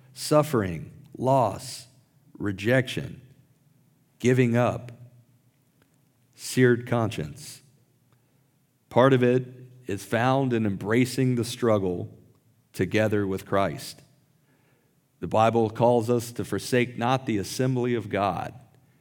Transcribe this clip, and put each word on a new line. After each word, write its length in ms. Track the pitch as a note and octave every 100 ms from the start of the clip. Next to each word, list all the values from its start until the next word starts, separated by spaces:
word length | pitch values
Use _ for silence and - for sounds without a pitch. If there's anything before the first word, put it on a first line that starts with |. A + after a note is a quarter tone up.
| _
suffering, 800 | - - D3+ D3 B2 F#2+ D#2+ - - - -
loss, 680 | B2+ C3+ A2 F#2 - - - _ _ _ _ -
rejection, 840 | G2+ F#2+ G#2+ B2+ B2+ - C#2 F2 - - _ _ _ _ _ _ _ _
giving 380 | A#2+ B2+ B2 A#2
up, 340 | A#2+ F#2+ - - - - _ _ _ _ _ _ _ _ _ _ _ -
seared 520 | - - B2+ A#2 A#2+
conscience. 760 | A#2 A2 - D2+ - - - _ _ _ _ _ _ _ _ _ _ _ _ _
Part 240 | A#2 C3+
of 100 | C3
it 240 | B2 B2+ B2+ - - - -
is 180 | F#3+ -
found 480 | A2+ B2+ C3+ C3+
in 120 | A#2+ G#2+
embracing 720 | F#2+ G2 A#2 B2+ - C3 A#2+
the 80 |
struggle 640 | A2+ - A#2 G#2+ F#2+ F2+ A2 - - _ _ _ _
together 520 | - F#2 G#2 G#2+ G#2 G2+
with 200 | F#2 -
Christ. 560 | G2 F#2+ C#2+ - - - _ _ _ _ _ _ _ _ _ _ _
The 80 | F2+
Bible 420 | G#2+ A2+ A2+ A2+
calls 400 | G#2+ A#2+ A#2+ A2+
us 220 | A#2+ A#2
to 120 | - G2
forsake 520 | G2 - B2+ B2 A#2+
not 280 | A#2 C3 -
the 120 | G#2+
assembly 580 | F#2 - C3 B2+ B2 A#2+
of 140 | G#2
God, 440 | G2+ G2+ E2 - - - _ _ _